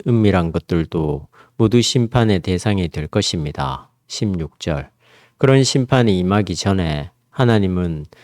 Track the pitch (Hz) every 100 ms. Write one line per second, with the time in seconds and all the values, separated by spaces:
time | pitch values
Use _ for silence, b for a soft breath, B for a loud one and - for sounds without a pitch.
0 | 127 117 107 92 82 80 - 85 78 85
1 | 76 71 - b b - 110 120 - 127
2 | 117 123 110 92 95 90 110 98 85 -
3 | 76 107 - 185 147 - 135 131 - _
4 | - - 104 90 76 - 87 73 71 _
5 | b b b - 135 135 127 139 123 131
6 | 113 92 90 104 92 80 101 95 82 73
7 | - _ _ - 120 110 95 90 90 78
8 | 73 b